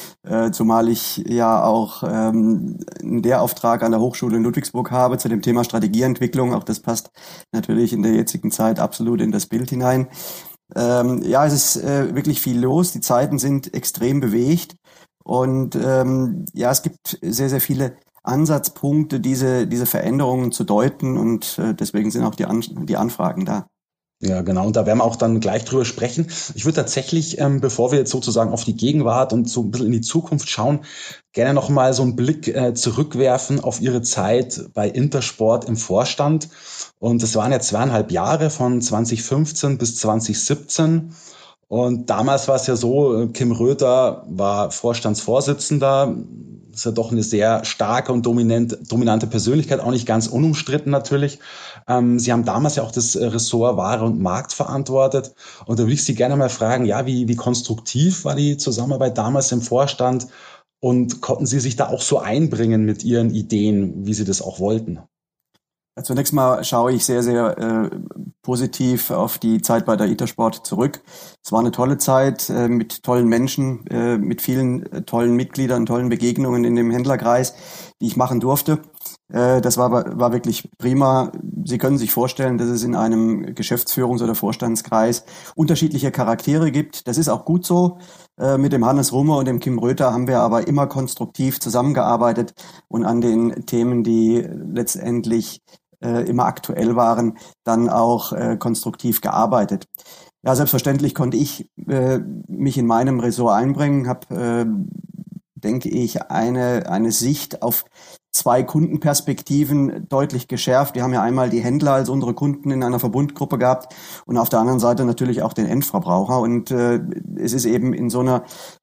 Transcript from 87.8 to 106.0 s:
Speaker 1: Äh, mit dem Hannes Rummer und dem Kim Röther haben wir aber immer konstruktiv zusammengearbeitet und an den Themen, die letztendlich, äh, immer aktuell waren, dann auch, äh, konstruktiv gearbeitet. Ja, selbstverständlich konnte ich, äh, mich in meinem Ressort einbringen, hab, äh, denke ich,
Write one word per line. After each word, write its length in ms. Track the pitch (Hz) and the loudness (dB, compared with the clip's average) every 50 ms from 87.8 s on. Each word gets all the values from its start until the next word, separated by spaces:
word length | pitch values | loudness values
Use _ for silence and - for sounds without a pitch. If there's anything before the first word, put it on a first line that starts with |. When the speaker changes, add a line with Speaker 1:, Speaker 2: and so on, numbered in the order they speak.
| 180 175 175 - - - - - - _ _ - | 4 2 0 -2 -14 -20 -20 -20 -20 _ _ -4
Speaker 1:
Äh, 160 | - 135 139 | 0 0 2
mit 160 | 135 139 143 - | 2 2 2 2
dem 140 | 123 117 | 2 2
Hannes 260 | 123 135 143 131 - 120 | 4 4 2 2 2 0
Rummer 240 | 131 139 156 151 | 2 2 4 2
und 120 | 139 131 131 | 2 2 0
dem 120 | 127 117 | -2 -2
Kim 180 | - 131 127 113 | -2 -2 -2 0
Röther 360 | 110 123 131 - 143 123 113 | 0 0 0 2 2 0 2
haben 140 | 123 127 127 | 0 0 0
wir 100 | 127 117 | 2 2
aber 280 | 113 113 113 117 - | 2 2 2 0 0
immer 200 | - 143 143 143 | 2 2 0 0
konstruktiv 720 | 135 - 135 131 123 - - 117 - - - 131 131 131 - | 0 -2 -4 -6 -6 -6 -8 -8 -8 -4 -2 -2 -2 -2 -4
zusammengearbeitet 960 | - 117 107 123 131 - 139 127 - 117 120 110 120 117 113 117 117 - - - - - - - _ - | -4 -2 0 0 2 2 2 2 2 2 2 2 2 2 2 0 -2 -4 -6 -16 -20 -20 -20 -20 _ -6
und 160 | - 117 110 | -4 -2 0
an 160 | - 117 120 | 0 0 2
den 460 | 117 120 110 113 117 117 - - - | 2 2 2 2 2 0 -2 -4 -8
Themen, 360 | - 123 120 117 123 123 120 110 | -4 -2 0 0 2 2 0 2
die 460 | 113 113 113 113 110 117 120 - - - - - 80 90 | 2 2 4 4 4 4 2 0 -2 -8 -10 -10 -6 -4
letztendlich, 880 | 120 117 - - - - 120 120 120 117 113 113 113 104 - - - _ _ _ _ _ _ _ - 120 | -4 -4 -4 -4 -6 -4 -4 -4 -2 -2 0 0 -2 -2 -4 -10 -18 _ _ _ _ _ _ _ -10 -6
äh, 240 | 120 120 117 - | -2 -2 -2 0
immer 200 | - 120 123 113 | 0 0 0 0
aktuell 500 | - - - - - - - 110 117 113 | 0 -2 -4 -8 -8 -4 -2 0 0 2
waren, 400 | 120 120 113 113 113 117 113 110 - - - - _ - | 4 4 4 4 2 0 -2 -2 -4 -14 -20 -20 _ -4
dann 280 | 113 113 117 120 117 | 0 2 2 2 2
auch, 420 | - 117 113 117 123 120 - - - | 2 2 2 2 2 0 -2 -4 -6
äh, 240 | - 120 117 113 - | -4 -2 -2 -2 -2
konstruktiv 640 | - 120 113 - - 117 - - - 123 110 - | -2 -2 -2 -2 -4 -8 -8 -6 -2 -2 -2 -2
gearbeitet. 640 | - - - - 113 107 127 117 101 - 98 92 - _ - - - - - - - - _ _ - | -2 -2 0 2 2 2 2 2 2 0 -2 -4 -6 _ -20 -20 -20 -20 -20 -20 -20 -20 _ _ -2
Ja, 120 | 127 110 | 0 2
selbstverständlich 600 | 120 147 135 - 131 - 143 135 139 143 131 - | 2 2 2 0 0 0 0 0 0 0 -2 0
konnte 220 | - 135 123 - | 0 -2 0 2
ich, 320 | 113 147 - - - - _ _ - - | 0 0 -2 -4 -10 -14 _ _ -14 -6
äh, 340 | - 139 131 127 131 131 - - - - 113 - - | -2 0 0 2 2 0 0 -2 -6 -10 -12 -12 -10
mich 300 | - - 139 135 123 143 | -6 -2 -2 -2 0 0
in 80 | 120 | 2
meinem 340 | 117 113 117 127 139 135 123 | 2 4 4 2 2 0 0
Ressort 320 | 117 120 107 123 120 117 98 | 0 0 0 2 2 2 4
einbringen, 560 | 104 123 139 135 143 147 143 143 139 123 123 | 4 2 2 0 0 2 2 2 2 0 0
hab, 220 | 127 - - - | -4 -6 -6 -10
äh, 340 | - 87 123 117 117 117 117 113 107 98 92 - - - - - - - - - - - _ _ - | -8 -4 -2 -2 0 0 0 0 -2 -2 -4 -6 -8 -14 -16 -18 -16 -18 -18 -16 -18 -20 _ _ -16
denke 360 | - - 107 123 127 - - | -8 -4 -2 -2 -2 -2 -2
ich, 320 | - 123 | -2 -2